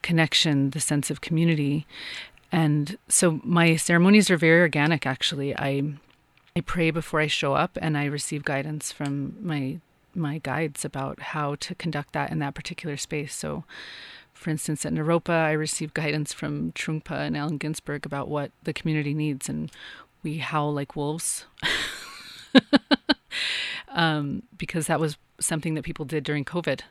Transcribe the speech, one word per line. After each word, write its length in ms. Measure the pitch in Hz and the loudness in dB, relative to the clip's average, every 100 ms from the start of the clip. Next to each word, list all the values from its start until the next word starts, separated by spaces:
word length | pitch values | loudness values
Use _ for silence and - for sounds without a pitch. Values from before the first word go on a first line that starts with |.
connection, 680 | - 165 156 - 165 143 139 | 2 2 4 4 4 4 2
the 100 | 147 | 0
sense 300 | - 147 - | 0 0 0
of 100 | 139 | -6
community. 640 | - 160 170 156 143 143 - - - - - _ _ | 0 2 4 4 2 0 -4 -14 -12 -12 -14 _ _
And 440 | 170 160 147 143 - _ | 2 4 4 0 -6 _
so 320 | - 180 160 | 4 4 2
my 340 | - 175 170 160 | 2 4 6 4
ceremonies 540 | - 170 185 208 190 | 4 6 10 8 8
are 60 | 175 | 6
very 240 | 165 165 | 8 8
organic, 440 | 170 147 147 160 131 | 6 4 2 2 0
actually. 500 | 131 - 139 139 - | -2 -2 -2 -2 -2
I, 260 | 139 139 143 143 _ _ _ _ _ | 0 0 -2 -4 _ _ _ _ _
I 60 | 175 | -4
pray 300 | - 180 160 | -2 0 2
before 300 | 160 - 160 | 0 -2 0
I 60 | 151 | 2
show 280 | - 147 | 0 2
up, 220 | 139 165 - | 2 2 0
and 160 | 160 151 | -2 0
I 60 | |
receive 400 | 143 147 - 151 | 0 -2 -4 -4
guidance 480 | 147 139 147 151 - | -2 -2 -2 -6 -8
from 440 | - 143 139 139 - | -6 -4 -2 -4 -6
my, 400 | 196 147 131 160 _ _ _ | -4 -4 -4 -6 _ _ _
my 240 | 185 151 151 | -4 -2 -2
guides 460 | 143 135 160 139 | -4 -2 -4 -4
about 360 | 143 139 135 - | -8 -6 -8 -8
how 360 | - 156 147 147 | -8 -4 -4 -4
to 180 | - | -8
conduct 380 | 180 165 147 143 | -6 -4 -4 -6
that 180 | 151 143 | -6 -4
in 80 | 156 | -2
that 160 | 143 | -4
particular 420 | 139 - 170 165 143 | -6 -10 -10 -8 -8
space. 380 | - 151 147 | -6 -6 -6
So, 300 | - 156 147 - - - - - - - | -8 -6 -8 -10 -16 -16 -16 -18 -20 -20
for 180 | - - | -10 -4
instance, 360 | 156 - 151 156 | -4 -2 -4 -2
at 60 | |
Naropa, 380 | 160 151 170 - | 0 2 2 2
I 200 | 165 160 | 2 2
receive 400 | 156 156 - 151 | 0 -2 -4 -4
guidance 400 | - 156 151 147 | -2 -2 -2 -2
from 380 | - 151 147 160 | -4 -6 -4 -4
Trungpa 540 | - - 156 - 139 147 | -4 -4 -4 -4 -6 -4
and 100 | 151 | -2
Allen 220 | 147 147 | -2 -4
Ginsberg 480 | 151 160 - 147 147 | -4 -6 -6 -8 -6
about 220 | 143 131 | -6 -4
what 240 | 147 143 _ | -4 -4 _
the 100 | - | -8
community 400 | 151 165 156 147 | -4 -2 0 0
needs, 360 | 151 151 135 - | -2 -2 -4 -6
and 220 | 156 156 - - - - _ | -6 -6 -10 -20 -20 -20 _
we 160 | 165 156 | -8 -6
howl 340 | 131 156 147 | -4 -2 0
like 220 | 147 143 | -2 -4
wolves, 520 | - 147 160 - - - _ | -4 -4 -2 -4 -6 -10 _
<laughs> 40 | - - - - - - - - - 262 - 285 _ 285 - - _ - - - - - - | -2 -2 -4 -10 -14 -16 -18 -18 4 4 6 0 _ -2 2 -2 _ -6 -4 -4 -6 -8 -6
um, 540 | 269 165 151 143 139 - - | 2 2 2 0 -4 -8 -10
because 300 | 175 175 151 | -4 -4 0
that 140 | 156 | 2
was 160 | 156 147 _ - | 0 -4 _ -6
something 340 | - 165 165 | -2 -2 -2
that 100 | 156 | -4
people 200 | 143 170 | -4 -8
did 200 | 139 156 | -4 -4
during 200 | 135 151 | -2 -4
covid. 360 | 135 175 156 135 - | -2 -2 -2 -4 -6